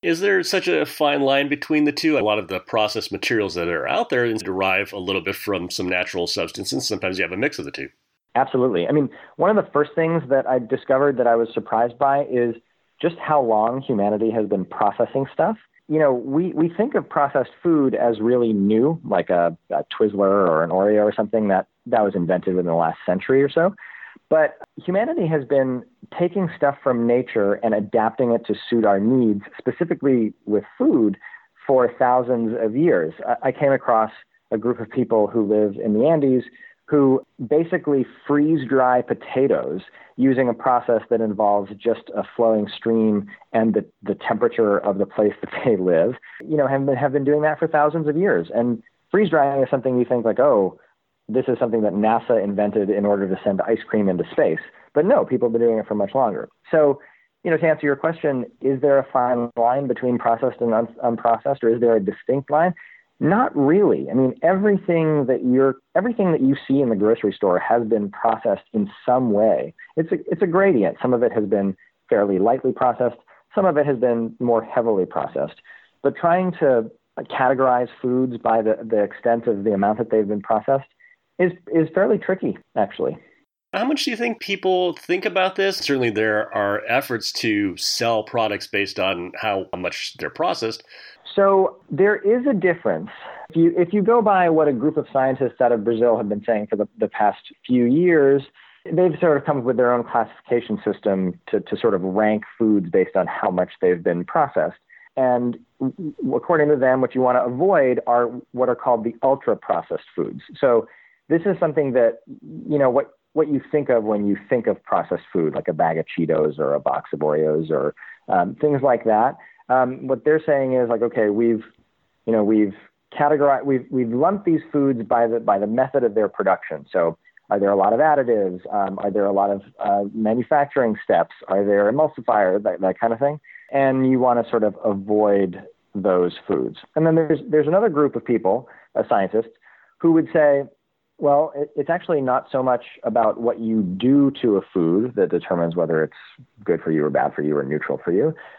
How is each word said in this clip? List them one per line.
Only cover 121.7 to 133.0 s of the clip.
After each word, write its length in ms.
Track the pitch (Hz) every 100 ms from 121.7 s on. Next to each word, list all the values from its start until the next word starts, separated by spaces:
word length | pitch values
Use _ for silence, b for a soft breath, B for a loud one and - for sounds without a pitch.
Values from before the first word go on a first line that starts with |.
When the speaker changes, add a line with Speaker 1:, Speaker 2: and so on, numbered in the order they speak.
| _ _ _ _ _ -
Speaker 2:
you 80 |
know, 100 | 110
we've 300 | 104 110 104 95 - _ _
categorized, 520 | - 147 151 143 135 139
we've, 200 | 131 120
we've 180 | 127 120
lumped 360 | 120 160 202 175
these 160 | 160 -
foods 320 | 147 139 123
by 240 | 104 120 117
the, 120 | 117
by 200 | 113 98
the 80 | 104
method 360 | 117 131 139
of 120 | 120 104
their 120 | 101
production." 600 | - 98 90 - 78 71
So 280 | 92 85 82 b b _
are 80 | 101
there 100 | 98
a 60 | 98
lot 180 | 95
of 60 | 117
additives? 640 | 156 147 123 110 98 90 -
Um, 240 | 104 95 95
are 140 | 98
there 140 | 98 101
a 60 |
lot 200 | 98 101
of, 100 | 98 - -
uh, 260 | 95 101 101
manufacturing 840 | 113 107 117 117 151 139 - 120 107
steps? 320 | - 90 85 - -
Are 140 | 95
there 300 | 101 101 101
emulsifiers, 680 | 131 156 - 120 110 95 95
that, 180 | 104 87
that 180 | 95
kind 140 | 92